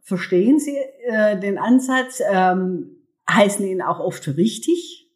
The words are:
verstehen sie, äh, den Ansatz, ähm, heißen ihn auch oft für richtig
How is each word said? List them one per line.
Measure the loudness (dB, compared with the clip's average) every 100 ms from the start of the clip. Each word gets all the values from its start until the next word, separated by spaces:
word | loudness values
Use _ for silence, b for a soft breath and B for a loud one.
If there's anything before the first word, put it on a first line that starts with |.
| -4
verstehen | -6 0 2 6 4
sie, | 2 -6 -8 -8 -4
äh, | 2 2 2
den | -2 -2
Ansatz, | -2 -2 0 -2 -2 -4 0
ähm, | 2 2 2 -2 -6 -10 -18 _ _ 0
heißen | 4 4 2 -4
ihn | -2
auch | -2 -2
oft | -4 -6
für | -6 0
richtig | 0 0 -2 -2 -2 -20 _